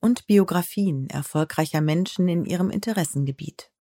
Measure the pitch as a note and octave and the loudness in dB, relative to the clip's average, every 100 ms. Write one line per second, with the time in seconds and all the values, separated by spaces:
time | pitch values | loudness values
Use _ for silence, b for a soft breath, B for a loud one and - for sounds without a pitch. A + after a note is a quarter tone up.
0 | A3+ B3 - G3+ F#3+ F3 F3 - G3 C#3 | 0 0 4 4 6 2 -2 -2 0 0
1 | C3+ C#3+ C#3 D3+ D#3+ - D#3 D#3 D3+ D#3+ | -4 -6 -4 -2 -2 -2 0 0 2 0
2 | F#3+ - F3+ E3+ - F3+ F#3 - A#3 G#3 | 0 0 0 0 -2 -2 -2 -2 -2 -2
3 | D#3+ C#3 C#3 C#3 D3 - - _ _ | -2 -2 -4 -4 -10 -14 -18 _ _